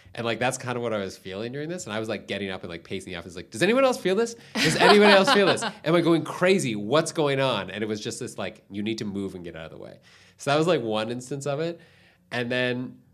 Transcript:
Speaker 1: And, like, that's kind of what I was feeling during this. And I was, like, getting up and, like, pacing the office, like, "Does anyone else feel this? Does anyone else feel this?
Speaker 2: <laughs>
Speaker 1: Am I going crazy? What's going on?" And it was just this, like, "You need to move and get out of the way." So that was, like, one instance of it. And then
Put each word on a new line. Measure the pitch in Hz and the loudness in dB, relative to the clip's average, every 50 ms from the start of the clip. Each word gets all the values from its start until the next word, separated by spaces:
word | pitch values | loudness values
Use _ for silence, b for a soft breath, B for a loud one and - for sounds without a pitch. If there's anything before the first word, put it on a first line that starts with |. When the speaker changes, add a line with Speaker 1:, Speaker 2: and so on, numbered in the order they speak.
| b b b | b b b
Speaker 1:
And, | - 113 | -6 -4
like, | 117 113 - | -2 -2 0
that's | 123 127 131 - | 0 -2 -2 -4
kind | - 123 120 120 | -6 -6 -6 -4
of | 120 | -4
what | 117 107 | -2 -2
I | 104 | -2
was | 98 95 95 - | -4 -6 -8 -12
feeling | - 98 92 98 113 120 | -12 -10 -8 -8 -8 -8
during | 127 143 151 156 | -8 -8 -8 -8
this. | 180 180 175 | -10 -10 -8
And | - 104 | -6 -6
I | 110 | -4
was, | 110 110 | -4 -4
like, | 107 95 - - | -6 -6 -6 -6
getting | 104 98 101 98 | -6 -6 -6 -6
up | 95 92 | -8 -8
and, | - 90 | -10 -10
like, | 85 82 - | -12 -12 -10
pacing | - 101 92 82 90 | -10 -10 -10 -10 -10
the | 92 85 | -12 -12
office, | - 92 85 | -12 -12 -14
like, | 95 - - | -14 -14 -10
"Does | - 110 175 | -4 0 2
anyone | 196 233 262 269 | 2 4 4 4
else | 254 247 262 | 2 2 0
feel | - 185 190 | -2 -2 0
this? | 208 233 233 233 B B B B | 0 -2 -2 -4 B B B B
Does | 220 - 160 - | 0 0 2 2
anyone | - 170 175 208 202 208 208 | 6 8 8 8 10 10 10
else | 202 190 196 - 277 | 8 8 8 6 4
feel | 202 196 165 | 4 4 4
this? | 143 - 233 | 2 0 -2
Speaker 2:
<laughs> | 208 - - - | -6 -8 -4 -2
Speaker 1:
Am | 151 170 | 2 2
I | 175 | 4
going | 170 175 165 160 156 | 4 4 4 2 0
crazy? | - - - 180 185 196 185 143 127 107 | -2 -4 0 2 4 4 2 2 -2 -4
What's | 104 104 107 135 160 170 165 | -4 -2 2 2 2 2 2
going | - 170 147 143 139 135 | 0 0 0 2 2 2
on?" | 135 131 120 101 92 90 | 2 2 0 0 -2 -4
And | 92 104 110 | -6 -4 -4
it | 107 | -4
was | 110 107 | -4 -4
just | - 123 110 - | -6 -8 -8 -8
this, | 123 104 - - | -10 -10 -8 -8
like, | 101 92 - - _ - | -8 -8 -8 -12 _ -12
"You | 98 104 104 | -8 -6 -4
need | 110 113 110 | -4 -4 -4
to | 117 | -6
move | 104 95 101 98 92 87 | -6 -6 -6 -6 -6 -8
and | 90 85 | -10 -12
get | 87 80 | -12 -12
out | 80 80 | -12 -14
of | 78 | -14
the | 78 - 50 | -14 -16 -16
way." | 55 - - b b b b b b b b | -16 -18 -20 b b b b b b b b
So | - 143 | -2 0
that | 139 151 | 2 2
was, | 160 180 | 4 2
like, | 170 139 117 | 2 0 0
one | 110 107 107 110 113 | -2 -2 -2 -2 -4
instance | 120 127 123 - 143 139 135 143 | -6 -8 -8 -8 -10 -8 -6 -6
of | 139 147 | -4 -4
it. | 160 170 170 170 b b b b b b b b b - | -4 -6 -8 -10 b b b b b b b b b -8
And | - 120 123 120 | -6 -4 -4 -2
then | 123 127 127 123 123 123 127 - - - _ _ | -2 0 0 0 -2 -4 -6 -8 -12 -16 _ _